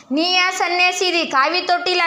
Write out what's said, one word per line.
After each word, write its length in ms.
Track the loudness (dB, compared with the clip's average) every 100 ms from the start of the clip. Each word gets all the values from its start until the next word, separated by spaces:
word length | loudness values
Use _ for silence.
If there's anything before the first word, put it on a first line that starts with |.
| -6
"ನೀ 200 | -2 0
ಯಾ 180 | 0 0
ಸನ್ಯಾಸಿ 560 | 0 -2 0 0 0 0
ಇದಿ, 200 | 0 0
ಕಾವಿ 340 | 0 2 0
ತೊಟ್ಟಿಲ್ಲ, 420 | 0 -2 0 0